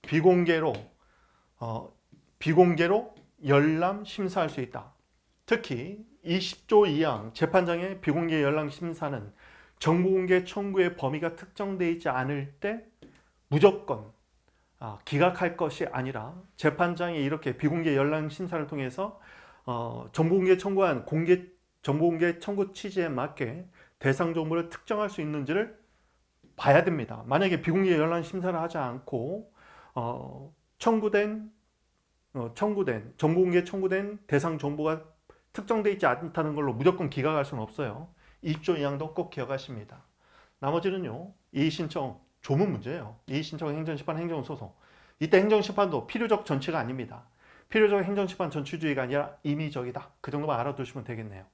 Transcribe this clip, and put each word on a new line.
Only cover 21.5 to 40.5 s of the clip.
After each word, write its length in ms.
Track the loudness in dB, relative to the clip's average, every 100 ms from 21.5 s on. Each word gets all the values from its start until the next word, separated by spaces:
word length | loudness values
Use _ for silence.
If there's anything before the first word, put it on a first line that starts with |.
| _ _ _
정보공개 560 | -2 2 2 4 0 0
청구 340 | -4 -2 -4
취지에 340 | -6 -6 -2 -2
맞게 580 | -2 -4 -4 -8 -8 -14 _ -20 _
대상 360 | 0 2 0
정보를 340 | 0 0 -2 -2
특정할 420 | -10 -6 -2 -2
수 120 | -4
있는지를 580 | -6 -4 -2 -2 -2 -8 _ _ _ _ _ _ _ -2
봐야 260 | 6 6
됩니다. 400 | 6 -2 -4 -10 0
만약에 340 | 2 2 2
비공개 360 | 2 2 4 4
열람 260 | 4 0
심사를 360 | -4 -4 -2 -2
하지 180 | -4 -4
않고, 760 | -4 -6 -6 -6 -4 -8 -12 _ -20 -20 -10 -6
어, 580 | -6 -6 -10 -16 -18 _ _ _
청구된, 680 | 2 4 4 2 0 -4 -12 _ _ _ _ _ _ _ _
어, 180 | -8 -8 -2
청구된, 580 | -2 0 -2 -2 -6 -2
정보공개 480 | 2 4 4 4
청구된 560 | 2 -2 0 0 -2 -10 0
대상 300 | 0 2 -2
정보가 480 | -4 -2 -2 -2 -8 _ _ -20 _
특정돼 400 | -12 -2 0 0
있지 120 | 2 2
않다는 500 | 2 -2 -2 -2 0
걸로 180 | -2
무조건 360 | 4 4 4 -2
기각할 360 | 0 0 0 -2
수는 180 | -4
없어요. 460 | -8 -6 -6 -6 -14 _ _ _
이십 220 | -6 -2
조 120 | 0 0
이 80 |
항도 300 | 0 -2 -6
꼭 160 | -6 -6
기억하십니다. 720 | -6 -6 -6 -8 -14 -14 -20 _ _ _ _ _